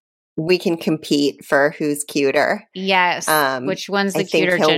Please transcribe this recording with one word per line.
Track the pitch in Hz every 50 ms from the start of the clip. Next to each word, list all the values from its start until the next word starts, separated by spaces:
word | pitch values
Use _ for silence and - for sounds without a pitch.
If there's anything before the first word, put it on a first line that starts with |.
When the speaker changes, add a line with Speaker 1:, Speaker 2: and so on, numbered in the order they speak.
| _ _ _ _ _ _ _ -
Speaker 1:
we | 160 165 185 175
can | 180 208 165 160
compete | - - 156 151 151 - 160 143 143 139 - - -
for | - - 143 139 147
who's | 156 - 165 147 147 147 -
cuter. | - - 156 139 135 135 147 135 - 196 214 - _ -
Speaker 2:
Yes. | 185 190 190 196 185 180 175 165 135 170 -
Speaker 1:
Um, | 156 151 147 135 131 131 123
Speaker 2:
Which | 156 190 185 - -
one's | 185 202 196 196 180
the | -
Speaker 1:
I | 196
think | 185
Speaker 2:
cuter | - 165 180 180 180 170
Speaker 1:
he'll | 160 156 160